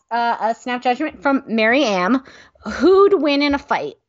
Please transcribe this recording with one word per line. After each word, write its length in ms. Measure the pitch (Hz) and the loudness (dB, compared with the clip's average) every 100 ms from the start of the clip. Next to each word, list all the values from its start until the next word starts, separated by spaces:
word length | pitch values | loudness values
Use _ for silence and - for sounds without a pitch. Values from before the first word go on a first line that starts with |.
| _ | _
uh, 260 | 233 233 233 | -4 -2 -2
a 140 | 208 | -4
snap 280 | 226 254 247 | -6 -6 -4
judgment 400 | 254 247 302 - | -2 -2 -4 -4
from 220 | 285 277 - | -2 -2 -2
Mary 380 | 220 220 254 | -2 0 2
Ann. 380 | 254 190 180 262 - - - _ | 0 0 0 -2 -4 -18 -20 _
Who'd 560 | 214 - 285 381 403 392 | -14 -2 4 6 4 4
win 200 | 285 285 | 2 0
in 120 | 285 | 0
a 40 | 285 | -2
fight, 360 | - 180 143 - | -4 -6 -6 -12